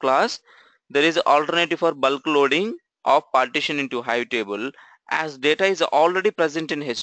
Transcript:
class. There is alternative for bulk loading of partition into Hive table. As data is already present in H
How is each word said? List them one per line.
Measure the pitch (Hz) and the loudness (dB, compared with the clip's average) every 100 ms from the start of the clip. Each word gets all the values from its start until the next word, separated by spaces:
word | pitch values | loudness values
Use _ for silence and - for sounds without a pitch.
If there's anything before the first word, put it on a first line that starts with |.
class. | 135 135 226 - _ - _ _ _ | 0 0 0 -4 _ -20 _ _ _
There | 143 | 0
is | 156 160 | 2 2
alternative | - 143 147 170 170 160 | 2 2 2 0 0 0
for | 170 | -2
bulk | 143 131 139 160 | 0 0 0 0
loading | 147 139 151 214 339 _ _ 131 | 2 4 2 -2 -8 _ _ 2
of | 143 - | 2 2
partition | 131 127 147 147 147 | 0 0 -2 -4 -4
into | 135 123 | -4 -6
Hive | 117 117 120 | -2 -2 -2
table. | 120 101 101 131 - - _ - | -4 -4 -6 -6 -10 -20 _ -8
As | 156 160 135 | -6 -6 -2
data | 143 156 | 0 2
is | 196 180 | 0 0
already | 165 147 165 185 202 | 0 4 4 2 0
present | - 160 156 160 | 0 -2 -2 -4
in | 156 | -6
H | 139 113 | -6 -8